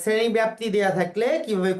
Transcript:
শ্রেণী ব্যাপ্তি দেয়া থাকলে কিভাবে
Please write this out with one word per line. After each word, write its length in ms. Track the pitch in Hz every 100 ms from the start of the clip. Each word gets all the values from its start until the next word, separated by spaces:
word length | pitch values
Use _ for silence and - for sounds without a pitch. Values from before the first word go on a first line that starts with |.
শ্রেণী 260 | 214 220 233 220
ব্যাপ্তি 280 | 220 226 226
দেয়া 160 | 202 190 185
থাকলে 280 | 175 202 240 320
কিভাবে 280 | - 196 185